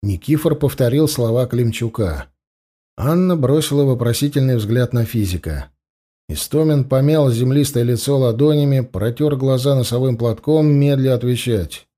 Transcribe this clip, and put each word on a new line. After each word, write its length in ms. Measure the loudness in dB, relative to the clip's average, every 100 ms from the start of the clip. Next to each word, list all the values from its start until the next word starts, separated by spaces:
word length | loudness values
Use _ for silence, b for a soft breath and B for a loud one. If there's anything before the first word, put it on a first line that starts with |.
Никифор 520 | -6 -8 -2 0 0
повторил 540 | 0 -2 0 0 2 0
слова 380 | 0 0 0 0
Климчука. 800 | 0 -2 -2 -6 -4 -4 -4 -12 _ _ _ _ _ _
Анна 420 | -6 -2 0 0 0
бросила 480 | 2 0 0 0
вопросительный 720 | 2 2 0 0 0 0 0 0
взгляд 360 | 0 0 0
на 140 | 0 -2
физика. 640 | -2 -2 -4 -6 -8 -10 _ _ _ _ _ _
Истомин 580 | -10 -4 0 2 2 2
помял 440 | 2 2 4 2
землистое 540 | 2 0 2 0 0
лицо 340 | 0 -2 0 0
ладонями, 600 | 0 2 2 2 2 0
протёр 560 | -2 -4 -4 -2 -2 0
глаза 380 | 0 0 2
носовым 440 | 0 0 0 0 0
платком, 480 | -2 -2 0 2 4
медля 480 | 4 2 2 2
отвечать. 760 | 0 0 -2 -2 -2 -2 -10 _